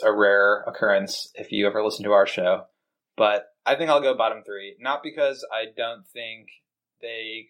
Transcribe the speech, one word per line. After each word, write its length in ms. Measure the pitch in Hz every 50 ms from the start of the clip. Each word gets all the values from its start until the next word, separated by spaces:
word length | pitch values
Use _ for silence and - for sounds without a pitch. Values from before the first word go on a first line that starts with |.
| -
a 80 | 110 107
rare 520 | 104 104 101 101 101 101 101 104 - -
occurrence 640 | - - - 113 104 101 98 98 95 - - - - -
if 160 | - 104 -
you 160 | 110 104 101
ever 160 | 101 101 107 107
listen 220 | 107 107 - 101
to 80 | 104 104
our 140 | 98 98
show, 380 | 98 - - 90 90 95 92 - _ _ _ _ _ _ _ _ _ -
but 300 | - 110 104 104 104 - - _ _ -
I 100 | 120 139
think 120 | 139 165 160
I'll 140 | 147 147 139
go 120 | 135 127
bottom 280 | 123 113 110 110 110 98
three. 320 | 107 101 98 98 98 98 _
Not 240 | 120 131 139 143 -
because 440 | 156 - 151 143 139 135 135 - -
I 220 | 107 110 113 113 113
don't 320 | - 117 117 117 107 95 _
think 400 | - 123 117 113 113 110 107 - - _ _ _ _ _ _ _ _ _
they 460 | - 117 117 113 113 110 110 113 110 _